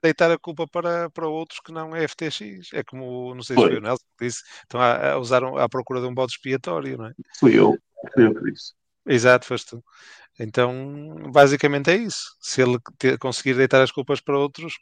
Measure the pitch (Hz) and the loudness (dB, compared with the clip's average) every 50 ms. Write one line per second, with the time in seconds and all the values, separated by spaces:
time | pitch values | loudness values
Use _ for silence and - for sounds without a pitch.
0 | - 165 151 - 175 165 165 156 _ 170 160 143 170 147 _ 175 170 175 170 170 | 2 0 2 4 2 2 2 0 _ -12 -8 -8 -10 -8 _ -6 -4 -4 -4 -4
1 | 170 165 _ - 165 156 156 160 165 _ - - _ - 165 160 160 160 160 165 | -6 -8 _ -8 -6 -6 -6 -6 -8 _ -14 -18 _ -14 -14 -12 -12 -10 -6 -4
2 | 160 143 - - 170 156 - - 208 208 202 190 175 - - - - - - 131 | -4 -6 -4 -6 -8 -8 -8 -8 -12 -14 -16 -18 -20 -12 -10 -10 -10 -10 -12 -14
3 | 131 127 123 127 123 123 123 127 117 - 135 127 113 87 - - 104 107 127 123 | -12 -10 -10 -10 -10 -10 -12 -14 -10 0 4 4 4 4 2 -2 -2 -4 -4 -4
4 | _ _ _ _ 117 123 113 - - - - - - _ - 120 123 123 120 - | _ _ _ _ -8 -8 -8 -10 -14 -18 -20 -20 -20 _ -2 2 2 2 2 2
5 | - 139 139 139 127 117 131 127 127 131 135 139 131 117 - 131 127 - 131 127 | 0 -2 -2 -4 -2 0 0 0 0 -2 -2 -2 -2 -2 -2 -6 -6 -6 -6 -6
6 | 123 127 123 123 131 127 - - _ 135 131 135 - - 175 160 139 135 131 123 | -6 -6 -4 -4 -4 -6 -6 -12 _ -6 -6 -6 -4 -6 -6 -6 -6 -8 -10 -10
7 | 113 110 123 - - _ _ - - 127 110 - 101 104 - - _ _ _ - | -12 -16 -16 -20 -20 _ _ 4 4 6 8 8 6 6 4 0 _ _ _ -18
8 | - - - - 117 107 - - - - - - - - _ _ _ _ _ _ | -18 -4 4 6 6 6 6 0 -4 -8 -8 -8 -14 -20 _ _ _ _ _ _
9 | _ - 143 120 113 127 123 123 - - 127 117 - - - 117 - _ _ - | _ 0 0 4 6 6 6 6 4 -2 -8 -8 -8 -12 -18 -20 -20 _ _ -20
10 | - - - - - _ _ _ 120 107 - - 123 123 123 127 135 139 143 147 | -20 -20 -20 -20 -20 _ _ _ -12 -6 -2 0 0 0 -2 -8 -10 -12 -12 -14
11 | 147 156 156 160 156 147 127 147 143 139 139 143 - 147 143 143 139 170 175 208 | -14 -14 -16 -14 -14 0 6 8 8 8 6 2 0 0 0 0 0 2 0 0
12 | 233 208 - - - - _ _ - - - - 131 123 123 120 _ - - _ | 0 -4 -8 -10 -12 -14 _ _ -12 -8 0 2 2 2 2 -2 _ -10 -16 _
13 | - 131 131 123 - 131 120 - - 139 127 123 135 127 - 135 131 123 - - | 0 0 0 0 -4 -6 -6 -4 -2 -2 2 2 2 4 6 4 4 4 0 -8
14 | 131 - 143 135 _ - 143 139 143 143 139 - 160 165 - - | -4 -4 -4 -6 _ -4 -2 -2 -2 -4 _ -10 -14 -14 -14 -16